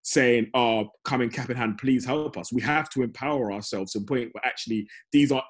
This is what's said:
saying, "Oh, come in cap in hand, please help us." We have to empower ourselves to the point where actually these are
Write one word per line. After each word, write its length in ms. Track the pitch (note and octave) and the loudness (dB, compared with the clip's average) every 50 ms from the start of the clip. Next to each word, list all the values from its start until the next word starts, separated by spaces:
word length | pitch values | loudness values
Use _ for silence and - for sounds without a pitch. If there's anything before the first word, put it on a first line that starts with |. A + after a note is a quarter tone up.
| - | -6
saying, 440 | - - C#3 C3 B2 A#2+ A#2+ A2 A2 - | 0 2 4 6 6 6 4 2 2 2
"Oh, 380 | B2+ A#2+ A#2 A2+ A2 G#2+ G#2 - _ - | 2 4 4 4 2 0 -2 -6 _ -6
come 160 | - C3+ B2+ B2 | -2 0 0 0
in 80 | A#2 | 0
cap 180 | - - B2 - | -2 -4 -6 -4
in 80 | B2 | -4
hand, 220 | B2+ A#2 A2+ G#2+ - | -2 -2 -2 -2 -2
please 260 | - C3+ C3 B2 - | 0 2 2 2 2
help 320 | B2+ C3 D3+ D3+ D3 - | 0 -2 -2 -2 -4 -6
us." 160 | G2 F2 - A#2+ | -10 -8 -4 -2
We 80 | B2 | -2
have 300 | G#2+ B2+ D3 D#3 D3 - | 0 2 2 0 0 -2
to 100 | - C3+ B2+ | -2 -2 -2
empower 480 | A#2 F#2 - C3 C#3+ D3+ C#3 B2 G#2 | -2 -4 -6 -4 -2 -2 0 -2 -2
ourselves 420 | G2 G#2 G#2 - - G2+ G2 F#2+ - | -4 -6 -6 -6 -6 -6 -6 -4 -6
to 80 | G#2+ | -6
the 40 | G2+ | -4
point 240 | G2+ C#3+ B2+ A#2+ A2 - | -2 -2 -2 -4 -4 -6
where 120 | G#2+ - | -6 -4
actually 420 | B2+ - - - A#2 A2+ G#2+ G#2 - - - - _ - | -4 -4 -6 -6 -4 -4 -4 -4 -6 -10 -20 -6 _ 4
these 200 | D3 C#3+ C#3+ C#3 | 4 6 6 4
are 100 | C3 - - | 2 0 -2